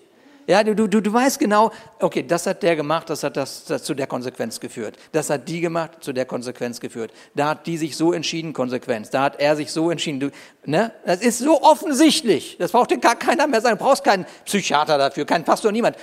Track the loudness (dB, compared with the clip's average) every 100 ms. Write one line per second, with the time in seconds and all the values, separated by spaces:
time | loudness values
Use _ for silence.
0 | _ _ _ -12 2 2 4 0 2 2
1 | 2 2 2 0 2 4 2 0 -18 -4
2 | -2 -2 -2 -2 -2 0 0 0 0 -4
3 | -4 -6 -4 -4 -6 -10 -8 -6 -4 -6
4 | -4 -6 -8 -6 -8 -8 -12 -10 -10 -12
5 | -6 -4 -2 -4 -4 -4 -4 -4 -6 -10
6 | -8 -6 -6 -6 -8 -8 -8 -8 -12 -10
7 | -12 -14 -10 -4 -2 -4 -6 -4 -6 0
8 | 0 0 -4 -6 -6 -4 -4 -4 -4 -6
9 | -2 -2 -2 0 0 0 -2 -2 -2 -2
10 | -4 -4 -6 -8 -20 _ -2 -2 -2 -4
11 | -2 0 0 0 2 6 6 4 2 4
12 | 4 4 2 0 -2 -6 0 2 2 4
13 | 2 2 0 2 2 2 2 2 2 2
14 | 4 0 -2 -14 -4 -2 2 2 2 2
15 | 2 0 -2 0 2 2 2 0 0 -2